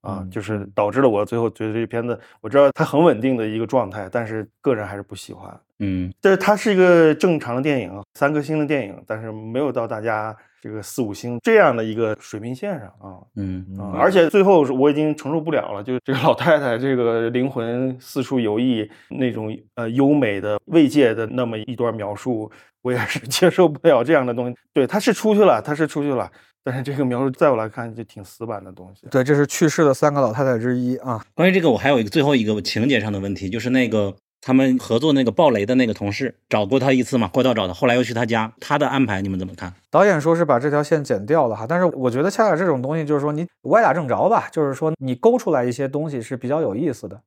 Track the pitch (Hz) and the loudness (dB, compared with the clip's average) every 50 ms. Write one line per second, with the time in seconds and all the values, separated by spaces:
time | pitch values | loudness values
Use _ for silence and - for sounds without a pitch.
0 | - 98 98 95 92 92 95 110 98 101 107 101 101 98 98 - 104 104 104 131 | -10 -8 -10 -8 -10 -8 -10 -10 -6 -4 -6 -6 -6 -4 -2 0 0 2 2 4
1 | 139 123 107 101 104 101 117 117 117 110 - - 110 107 107 117 113 104 - 117 | 4 4 4 2 -2 -2 -2 -2 -2 -4 -4 -6 -8 -6 -4 -6 -6 -4 -6 -6
2 | 117 120 113 107 - - _ _ - 107 113 139 143 139 - - 160 - - 143 | -6 -6 -8 -8 -10 -20 _ _ -12 0 4 6 6 6 4 0 -2 0 2 4
3 | 170 175 127 107 117 131 131 117 110 110 107 110 113 107 - 127 113 95 95 107 | 4 4 4 2 0 0 0 0 -2 -4 -2 -4 -4 0 0 0 0 -2 -6 -10
4 | 98 92 - 120 113 107 113 110 104 - _ _ - 147 123 107 104 101 101 101 | -10 -6 -6 -6 -6 -4 -8 -10 -10 -12 _ _ -2 -2 0 0 -4 -8 -10 -12
5 | 98 _ 101 98 - - - - 95 98 - - _ _ _ _ 104 98 92 92 | -12 _ -16 -18 -16 -18 -18 -18 -18 -20 -20 -20 _ _ _ _ -6 -4 -4 -4
6 | 92 92 92 _ - 196 190 185 190 202 214 202 - 226 202 185 185 180 175 170 | -6 -8 -10 _ 2 2 2 4 4 2 2 2 2 0 2 4 6 6 6 6
7 | 160 156 151 151 - 185 165 147 - 123 120 127 139 151 143 131 104 87 95 101 | 6 4 4 4 2 2 2 0 -2 -6 -6 -2 -2 -2 -2 -2 -4 -6 -10 -14
8 | 98 _ _ - 143 143 151 151 143 139 156 151 151 139 156 139 110 98 98 - | -16 _ _ 0 0 2 2 0 -4 -2 -2 -2 -2 -2 -2 -2 -4 -6 -12 -18
9 | - _ 110 110 113 113 107 110 110 110 113 131 147 135 117 123 117 113 117 107 | -12 _ -10 -10 -8 -12 -12 -12 -12 -6 -4 -4 -4 -2 -2 -4 -6 -6 -8 -6
10 | 107 113 110 107 107 110 107 _ _ _ _ _ - 104 107 107 98 - - - | -4 -4 -4 -2 -4 -8 -10 _ _ _ _ _ -16 -12 -12 -12 -12 -10 -6 -6
11 | 123 101 101 - - 120 120 117 _ 175 - 214 185 151 123 113 110 110 107 113 | -6 -6 -6 -10 -10 -10 -10 -4 _ 4 6 6 6 6 2 0 -4 -4 -4 -2
12 | 117 110 107 - - - - 107 107 120 127 131 - 202 185 139 107 92 _ _ | -2 -2 -2 -6 -10 -14 -14 -12 -10 -10 -10 -10 -8 -8 -8 -10 -12 -18 _ _
13 | - 98 92 92 - _ _ 107 98 95 92 92 92 95 95 98 101 98 - - | -20 -20 -20 -20 -20 _ _ -8 -8 -6 -8 -8 -10 -12 -12 -12 -10 -8 -2 2
14 | 135 185 190 185 165 151 - 202 190 196 196 165 143 127 135 131 139 147 143 147 | 2 4 6 4 4 4 4 4 6 6 6 4 4 2 0 2 2 2 2 2
15 | 151 151 147 151 - 135 156 165 151 165 151 123 - - 104 101 101 127 127 123 | 0 -2 -2 -4 -6 -4 -4 -4 -4 -2 -2 -2 -2 -4 -10 -10 -6 -6 -6 -6
16 | _ - 135 127 123 156 113 - 127 170 156 147 139 127 117 113 131 139 135 123 | _ -4 -4 2 2 2 2 2 2 2 2 2 2 -2 -2 -2 -2 -2 0 0
17 | 120 117 113 117 117 117 120 123 127 139 131 127 113 117 120 123 131 131 131 127 | 0 0 0 0 -2 -2 -2 -2 -2 -2 -4 -4 -4 -4 -4 -4 -4 -4 -6 -8
18 | - - - 139 127 - 135 127 117 104 104 113 123 131 123 110 107 104 - _ | -14 -8 -6 -6 -4 -2 -2 -2 0 0 0 0 0 0 0 -2 -4 -8 -10 _
19 | _ _ 127 131 131 123 110 113 110 107 110 - _ _ _ - 117 113 117 131 | _ _ -4 -2 -2 -2 -2 -4 -8 -8 -10 -12 _ _ _ -8 -8 -2 2 2
20 | 139 139 147 147 131 107 101 95 92 104 104 104 _ - - 170 151 131 143 147 | 4 4 4 4 2 0 0 -2 -4 -4 -4 -4 _ 2 4 4 4 6 4 4
21 | 135 113 113 110 113 107 127 123 123 117 113 107 107 131 120 113 120 117 113 113 | 4 4 2 0 -6 -4 -4 -4 -4 -4 -4 -8 -8 -10 -6 -4 -2 -2 -2 -4
22 | 101 101 104 98 - 131 123 110 107 104 - - _ _ _ _ _ 123 123 117 | -8 -8 -8 -8 -6 -6 -4 -4 -6 -10 -14 -20 _ _ _ _ _ -4 -2 -2
23 | 107 - - 147 - - - - 185 175 - - 180 160 147 135 - 170 143 117 | -4 -4 -6 -8 -8 -6 0 2 2 4 6 6 4 4 2 2 4 4 4 4
24 | 123 139 165 143 127 123 120 127 120 123 120 _ _ _ _ 147 131 117 - 208 | 4 4 2 2 2 0 -4 -4 -6 -6 -8 _ _ _ _ 0 0 2 0 0
25 | - 262 202 - - 214 214 202 208 180 127 110 110 139 147 143 160 143 - 151 | 0 0 0 2 2 2 4 6 6 6 4 4 0 -6 -2 -2 -2 -2 -2 -4
26 | 143 143 135 120 98 85 _ _ _ _ _ _ _ 135 123 131 123 143 139 139 | -4 -2 -2 -4 -4 -6 _ _ _ _ _ _ _ -8 -6 -6 -6 -6 -4 -2
27 | 143 127 123 120 135 135 127 - 175 147 131 113 110 110 - - 117 117 110 113 | -2 -2 -2 -2 -2 -4 0 2 2 2 2 0 -2 -6 -8 -10 -12 -12 -12 -14
28 | 113 _ _ 104 95 - - _ 117 113 110 98 95 92 90 - 90 92 98 _ | -16 _ _ -20 -20 -20 -14 _ -12 -10 -10 -12 -12 -18 -20 -20 -20 -20 -20 _
29 | _ 120 - 131 127 135 147 143 147 135 - - 175 156 - - 160 143 131 - | _ -2 0 0 2 4 4 2 2 0 2 0 0 2 2 2 2 2 4 4
30 | 160 147 143 143 135 113 110 127 139 131 123 113 113 123 123 123 123 123 127 127 | 2 2 2 2 0 0 0 -2 0 0 0 0 0 -2 -2 0 -2 -2 -4 -4
31 | - 131 117 107 - _ _ - 165 185 185 190 165 156 117 95 - 135 147 120 | -6 -6 -8 -8 -8 _ _ 2 2 4 4 4 2 2 2 2 2 2 2 2
32 | 113 104 - 165 135 147 143 123 107 107 107 104 95 - - 110 110 143 135 110 | 0 0 0 2 2 4 2 2 2 0 -2 -2 -2 -4 -2 0 0 2 2 0
33 | 101 107 101 98 95 98 98 - 101 92 98 117 107 123 127 131 127 113 107 107 | 0 -2 -4 -4 -4 -6 -6 -6 -6 -6 -6 -6 -4 0 0 2 2 2 0 -2
34 | 101 98 95 _ _ _ _ _ - - 131 131 135 131 127 123 - - 113 117 | -2 -2 -6 _ _ _ _ _ -2 2 2 4 4 4 2 0 0 0 0 0
35 | 143 160 143 135 127 117 107 - 170 147 117 104 101 120 127 131 127 113 101 - | 2 2 2 2 2 2 2 4 4 4 4 2 0 2 2 2 2 2 0 -4
36 | 104 101 98 - 135 113 - _ _ _ - 107 104 98 135 131 123 139 135 127 | -6 -6 -6 -4 -6 -8 -8 _ _ _ -2 -2 0 0 0 2 2 2 2 2
37 | 120 - 139 123 110 92 - 135 123 131 120 110 98 90 - - 139 123 120 123 | 0 0 0 -2 -2 0 0 0 2 2 2 0 -2 -4 -4 0 0 2 2 2
38 | 127 117 120 113 120 110 117 113 110 113 _ _ - - 147 147 147 123 131 135 | 0 0 -2 -4 -2 0 0 -2 -2 -4 _ _ -4 -2 0 0 0 0 0 0
39 | 131 110 101 95 98 98 95 92 92 92 92 - - 85 92 _ _ _ - 156 | 0 0 -2 -4 -4 -4 -4 -6 -6 -8 -10 -12 -14 -14 -14 _ _ _ 4 4
40 | 196 208 185 151 139 165 165 170 170 147 135 117 131 151 143 147 147 147 170 156 | 6 6 4 2 2 2 2 2 2 2 2 2 2 0 0 0 0 0 0 -2
41 | 143 - 123 98 104 107 151 165 139 117 107 104 110 120 165 175 185 170 - 139 | 0 -2 -4 -4 0 0 0 2 2 0 -2 -6 -6 -4 -2 0 0 0 0 0
42 | 131 123 113 131 151 196 196 - 220 208 165 156 190 180 143 127 123 135 156 165 | -2 -2 0 0 -2 -2 0 2 2 2 2 2 2 0 0 0 -2 -4 -4 -4
43 | 151 143 151 143 139 147 147 151 175 175 _ _ _ 131 165 226 233 165 139 175 | -2 -2 -2 0 0 -2 -4 -4 -6 -8 _ _ _ 2 4 4 4 4 2 0
44 | 156 123 113 98 131 185 226 165 - - - 165 151 139 131 - 160 156 160 _ | 0 -2 0 0 2 2 2 0 -2 -2 -4 -2 -2 -2 -2 -2 -2 -4 -2 _
45 | 135 131 123 123 - 226 240 247 - 196 156 131 120 123 120 139 139 131 139 143 | -4 -6 -6 2 2 2 2 2 0 0 0 0 0 -2 -2 -4 -6 -4 -4 -6
46 | 156 160 143 123 117 - 135 123 - 123 143 160 160 117 95 117 160 160 120 - | -6 -6 -6 -8 -8 -8 -10 -8 -4 -4 -2 -2 -2 -2 -4 -2 -4 -4 -4 -6
47 | - 98 90 - _ | -12 -16 -16 -18 _